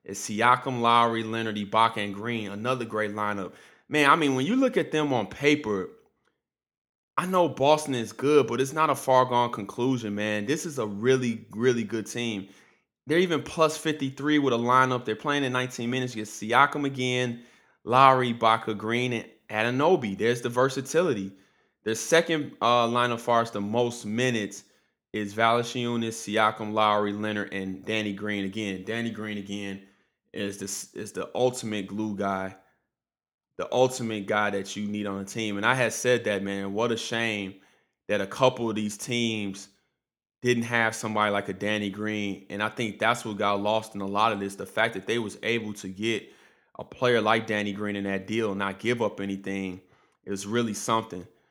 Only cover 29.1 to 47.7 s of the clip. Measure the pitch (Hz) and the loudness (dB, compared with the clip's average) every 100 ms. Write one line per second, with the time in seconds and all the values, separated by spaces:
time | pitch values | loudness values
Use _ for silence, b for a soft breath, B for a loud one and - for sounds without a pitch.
29.1 | 104 107 104 101 101 101 95 98 b b | -6 -8 -8 -8 -8 -8 -10 -14 b b
30.1 | b _ - 101 98 98 - - - 104 | b _ -8 -8 -6 -8 -10 -10 -12 -10
31.1 | 92 - 104 127 123 113 104 98 101 107 | -8 -6 0 0 0 -6 -6 -6 -6 -6
32.1 | 101 98 95 95 - _ _ _ _ _ | -4 -2 -2 -6 -10 _ _ _ _ _
33.1 | _ _ _ _ - - 120 127 127 117 | _ _ _ _ -10 -2 2 2 2 -6
34.1 | 107 101 104 104 101 98 104 104 104 104 | -6 -2 0 0 -2 -6 -6 -6 -4 -4
35.1 | 98 98 113 110 101 110 131 113 - 123 | -6 -8 -6 -4 0 2 2 0 0 0
36.1 | 120 107 98 98 98 98 101 120 117 - | 0 0 -2 -2 -4 -4 -2 -2 -2 -4
37.1 | 117 113 104 95 98 b b b _ - | -2 -2 -2 -6 -10 b b b _ -2
38.1 | 101 98 - 131 127 117 107 104 - - | -2 -2 2 2 2 -2 -2 -4 -6 -4
39.1 | 120 117 110 101 98 - _ _ _ _ | 0 0 -2 -6 -8 -14 _ _ _ _
40.1 | _ _ _ 123 120 117 120 113 110 110 | _ _ _ 0 2 2 2 2 0 -4
41.1 | 107 104 101 101 95 104 107 104 98 107 | 0 2 0 -2 -6 -2 -2 -2 -4 -6
42.1 | 107 101 90 - 101 107 - 110 98 110 | -4 -4 -6 -10 -4 -4 -2 -6 0 0
43.1 | 123 110 101 101 101 104 110 107 101 98 | 0 -4 -2 0 0 0 0 -2 -8 -4
44.1 | 101 113 104 98 98 95 110 113 95 110 | 2 2 0 -4 -8 -6 0 0 -2 -4
45.1 | 117 104 - 110 117 104 101 95 95 113 | -2 -4 -6 -4 -2 -4 -10 -10 -4 -2
46.1 | 107 - b b b b - - - 123 | -2 -6 b b b b -16 -14 -2 2
47.1 | 117 107 113 110 104 101 | 2 4 2 0 -2 -2